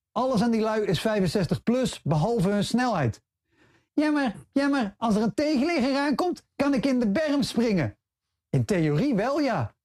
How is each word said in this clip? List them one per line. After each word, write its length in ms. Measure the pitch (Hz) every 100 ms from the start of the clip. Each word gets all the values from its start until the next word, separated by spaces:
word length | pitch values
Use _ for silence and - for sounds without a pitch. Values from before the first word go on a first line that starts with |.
| _
alles 300 | - 262 247
aan 100 | 240
die 100 | 226
lui 240 | 220 220 208
is 160 | 180
vijfenzestig 640 | 220 214 185 208 165 -
plus, 380 | - 247 240 -
behalve 480 | - 151 190 240 180
hun 140 | 208
snelheid. 580 | - 226 254 196 123 - _ _ _ _ _ _ _
Ja, 160 | - 302
maar, 260 | 294 269 - -
ja, 160 | 269 277
maar 280 | 277 208 -
als 180 | 226 208
er 60 |
een 120 | 226
tegenligger 640 | - 294 294 302 339 240 277
aankomt, 460 | 285 254 359 - - -
kan 180 | 277
ik 120 | 277 277
in 140 | 254
de 100 | 226
berm 340 | 196 - 285
springen. 540 | 220 - 233 190 120 - _ _ _ _ _
In 160 | 135 113
theorie 500 | 185 156 147 277 208
wel, 240 | 226 294
ja. 340 | 277 190 110 -